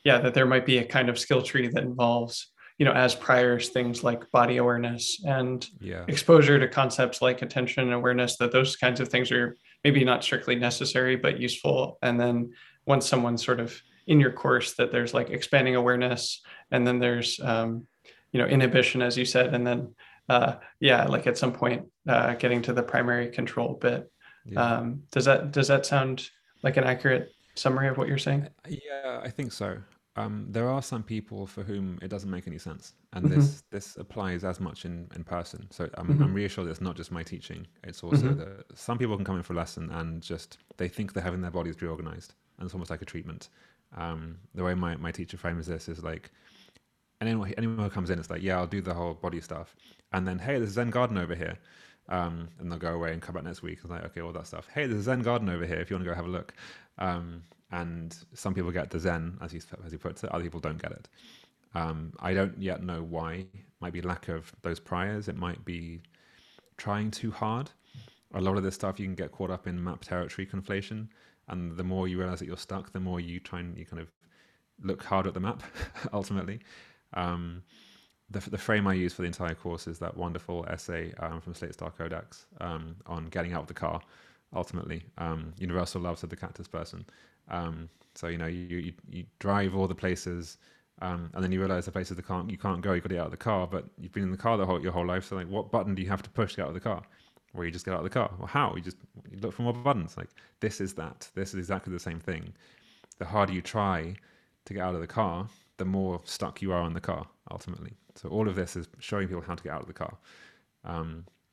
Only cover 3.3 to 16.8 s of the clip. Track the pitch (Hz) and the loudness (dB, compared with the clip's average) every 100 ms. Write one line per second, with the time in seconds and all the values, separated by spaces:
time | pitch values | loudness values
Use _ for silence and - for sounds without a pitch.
3.3 | 127 123 120 - 127 120 120 123 120 - | 6 6 4 2 0 0 0 0 0 4
4.3 | 127 123 123 120 120 120 117 - - 165 | 6 6 6 4 4 0 -2 -2 -2 0
5.3 | 131 127 127 - - 95 90 87 143 - | 2 2 -2 -6 -10 -8 -6 -2 2 10
6.3 | 160 147 143 127 139 131 - 123 - 127 | 12 12 10 8 4 4 4 2 4 2
7.3 | 127 123 135 123 - 123 123 123 123 123 | 2 0 0 0 2 2 4 4 4 4
8.3 | - 120 131 131 - 127 120 123 123 127 | 4 4 6 6 4 2 4 2 2 4
9.3 | 123 120 - _ _ 147 139 131 123 - | 2 2 -2 _ _ 4 6 6 4 2
10.3 | 123 - 120 120 - 131 127 127 123 139 | 0 2 2 2 2 0 2 4 4 2
11.3 | 135 123 - 143 131 139 - 123 120 120 | 2 0 0 2 4 2 0 2 4 4
12.3 | 120 120 - - _ - 135 - 127 120 | 2 0 -8 -20 _ 4 4 6 4 4
13.3 | 117 - 120 117 - - _ - 151 131 | 2 2 0 -2 -8 -20 _ 8 10 10
14.3 | 123 - 123 - - 120 123 120 120 123 | 6 4 4 4 0 2 2 2 2 0
15.3 | - - 139 127 123 123 123 127 120 - | -2 4 6 6 6 6 6 4 0 -2
16.3 | - - - - 127 | -6 -12 -20 0 4